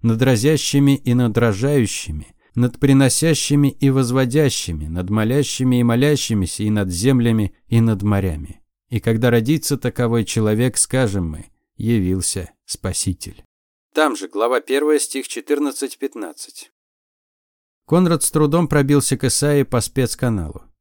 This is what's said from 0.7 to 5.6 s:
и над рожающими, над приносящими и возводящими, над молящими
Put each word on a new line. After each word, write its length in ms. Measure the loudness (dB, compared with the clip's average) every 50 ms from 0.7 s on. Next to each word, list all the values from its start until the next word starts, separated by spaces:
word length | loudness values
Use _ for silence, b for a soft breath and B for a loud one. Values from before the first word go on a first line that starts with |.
| 0 2 4 4 2 2
и 160 | 0 0 0
над 200 | 2 0 0 0 2
рожающими, 1000 | 2 2 2 0 0 0 2 2 0 0 -2 -6 -10 -10 -10 -10 -12 -14 _ _ _ _ -2
над 260 | -2 -2 -2 0 0
приносящими 880 | 2 4 6 6 4 4 2 2 2 0 0 0 0 0 2 2 2 2
и 200 | 0 0 0 2
возводящими, 960 | 2 2 0 0 0 0 0 0 2 2 2 2 0 -2 -6 -6 -6 -6 -6 -6
над 220 | -6 -6 -4 -2
молящими 720 | 0 0 0 0 0 0 0 -2 -2 -2